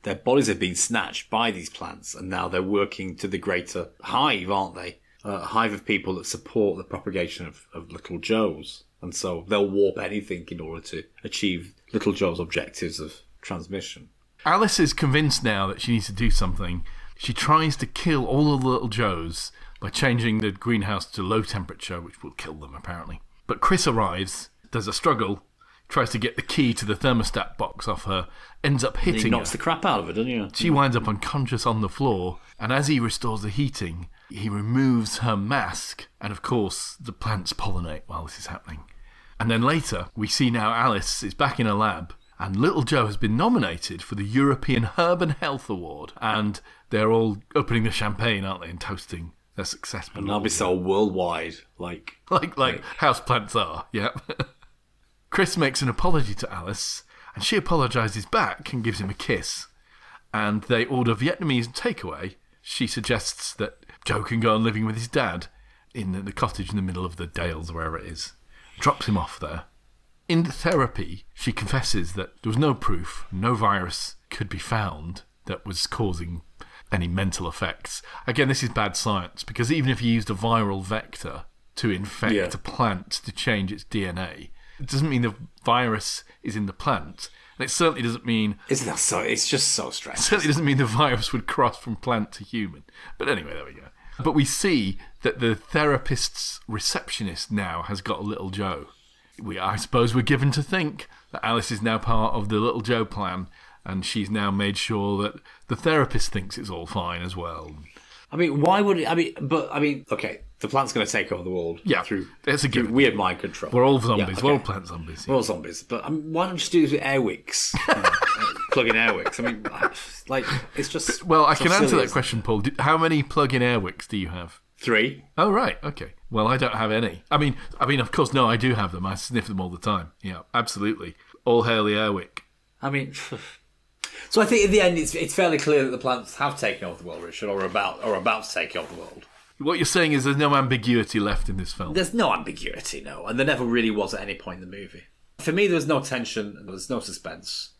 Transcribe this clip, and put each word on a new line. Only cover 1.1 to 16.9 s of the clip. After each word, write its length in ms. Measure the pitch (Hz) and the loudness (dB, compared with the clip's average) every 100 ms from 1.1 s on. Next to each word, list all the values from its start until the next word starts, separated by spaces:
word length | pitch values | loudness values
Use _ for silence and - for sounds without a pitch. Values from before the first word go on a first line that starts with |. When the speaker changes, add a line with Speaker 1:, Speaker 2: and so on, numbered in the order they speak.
| - - | -8 -4
Speaker 1:
by 180 | 110 117 | 0 0
these 200 | 92 80 | -2 -10
plants, 440 | - 85 82 - | -12 -14 -14 -14
and 160 | - 92 | -12 -6
now 180 | 90 90 | -4 -2
they're 140 | 92 | -2
working 540 | 92 101 98 - 95 85 | 0 2 0 -4 -10 -8
to 100 | 101 | -6
the 100 | 92 | -4
greater 500 | 98 90 87 92 85 _ | -2 -2 -2 -8 -8 _
hive, 480 | - 123 147 107 92 | -4 0 2 0 0
aren't 240 | 101 95 87 | -2 -2 -6
they? 240 | 87 - _ _ 104 | -12 -14 _ _ -8
Uh, 100 | 98 | -8
a 100 | 85 | -2
hive 260 | 110 113 | 0 0
of 140 | 101 - | -2 -2
people 300 | 101 95 90 | -2 -2 -6
that 100 | - | -6
support 520 | - - 120 101 87 | -10 -4 0 2 0
the 60 | |
propagation 640 | - 92 - 92 87 - 85 | -8 -8 -6 -4 -4 -6 -12
of, 200 | - _ | -14 _
of 160 | 82 85 | -18 -16
Little 240 | 82 - 87 | -16 -10 -10
Joes. 680 | - 110 107 78 73 - _ _ | 0 2 2 -2 -12 -16 _ _
And 140 | 90 85 | -10 -6
so 300 | 95 85 90 | -4 -6 0
they'll 220 | 104 101 | 2 2
warp 280 | 98 98 - | 4 4 2
anything 480 | 101 104 95 90 82 | -4 -6 -6 -10 -8
in 80 | 87 | -12
order 220 | 80 82 - | -10 -12 -10
to 160 | 80 - - | -12 -12 -16
achieve 520 | - - 101 87 87 _ _ | -10 -2 0 -2 -6 _ _
Little 180 | 113 - | -2 0
Joe's 300 | 95 98 85 | 2 0 0
objectives 580 | 85 - - - 87 78 | -4 -4 -6 -8 -8 -6
of 140 | 78 - - - | -12 -14 -20 -20
transmission. 680 | - 92 82 95 - - - _ _ _ 147 | -10 -10 -8 -10 -10 -16 -20 _ _ _ 0
Speaker 2:
Alice 360 | 180 214 - | 4 4 4
is 100 | 151 | 2
convinced 500 | - 147 143 151 - | 4 4 4 4 2
now 240 | 120 104 95 | 0 0 0
that 120 | 95 | -2
she 140 | - | 0
needs 140 | 117 98 | 0 0
to 40 | |
do 180 | 98 117 | 0 6
something. 540 | - 95 87 90 87 - | 6 6 2 -2 -4 -4